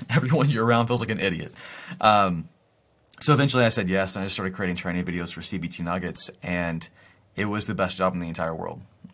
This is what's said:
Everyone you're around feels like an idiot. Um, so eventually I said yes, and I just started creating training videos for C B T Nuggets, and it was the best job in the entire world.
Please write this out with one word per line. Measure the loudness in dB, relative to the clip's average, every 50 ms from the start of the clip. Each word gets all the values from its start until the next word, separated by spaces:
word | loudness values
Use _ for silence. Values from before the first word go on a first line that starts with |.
| -4 0
Everyone | 0 2 2 2 2 2 4 2
you're | 2 2 2
around | 4 4 4 4 2
feels | 0 0
like | 0 -2
an | -2 -2
idiot. | 0 -2 -2 -2 -6 -10 -12 -16 -16 -16 -16 -16 -14 -14 -4 2
Um, | 6 6 8 8 6 4 2 0 -4 -8 _ _ _ _ _ _ _ _ _ _ _ _ -8 0
so | 2 4 6
eventually | 6 6 4 4 4 4
I | 4
said | 4 2 0 2
yes, | 2 2 2 0 0
and | -2 -2
I |
just | -2 -2
started | -2 -2 -4 -4
creating | -4 -2 -2 -2
training | -2 -4 -4 -2 -2 -2
videos | -2 -4 -4 -4 -6 -6
for | -8 -6
C | -6 -4 -4
B | -4 -6
T | -6 -6 -4
Nuggets, | -4 -2 -2 -4 -4 -4 -4 -4 -4 -6 -8 -6
and | -4 -2 -2 -2 -2 -4 -6 -8 -10 _ -20 -20 -20 _ _ _ _ _
it | -4 -4
was | -2 -2 -2 -2
the | -2 0
best | 0 0 -2 0
job | 0 0 0 0
in | -2
the | -4 -6
entire | -6 -4 -4 -4 -4
world. | -6 -8 -8 -10 -12 -16 -20 _ _ -20 -10